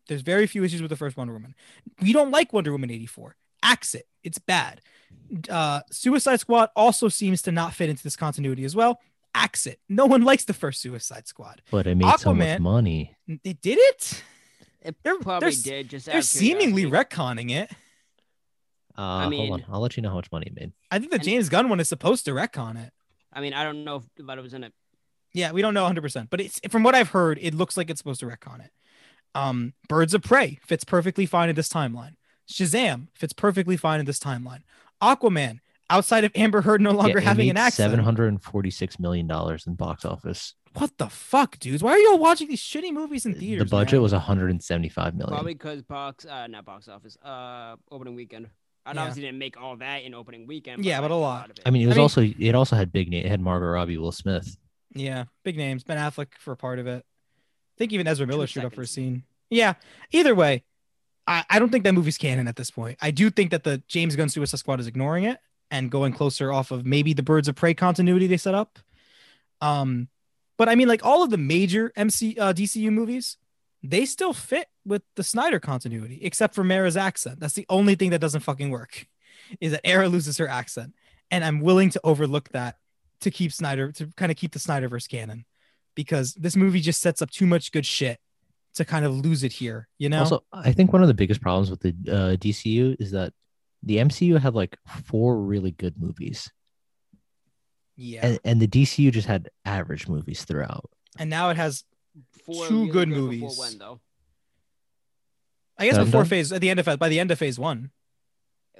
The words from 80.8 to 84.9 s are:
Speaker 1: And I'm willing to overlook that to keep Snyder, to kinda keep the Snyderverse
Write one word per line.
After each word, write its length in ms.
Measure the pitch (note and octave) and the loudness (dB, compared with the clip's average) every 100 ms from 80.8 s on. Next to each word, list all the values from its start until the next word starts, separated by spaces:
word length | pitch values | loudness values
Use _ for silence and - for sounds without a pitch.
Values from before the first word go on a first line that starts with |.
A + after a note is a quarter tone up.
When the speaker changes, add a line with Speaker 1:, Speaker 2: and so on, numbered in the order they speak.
| B2 - _ _ _ | -14 -20 _ _ _
Speaker 1:
And 120 | F3+ | -2
I'm 160 | D#3+ D3+ | 0 0
willing 280 | D#3+ F#3 F#3+ | 4 6 6
to 100 | - | 4
overlook 460 | E3 D3 D3 D3 - | 2 2 2 -2 -4
that 280 | B2+ B2 - _ _ _ _ | -6 -8 -10 _ _ _ _
to 100 | G3 | -6
keep 200 | - E3+ | -2 -4
Snyder, 400 | - D#3 C3+ C#3 | -2 -4 -4 -6
to 160 | - D#3 - | -8 -12 -4
kinda 180 | F3+ D3+ | -4 -2
keep 160 | E3+ | -6
the 80 | C#3+ | -8
Snyderverse 500 | - C#3+ B2+ | -4 -4 -4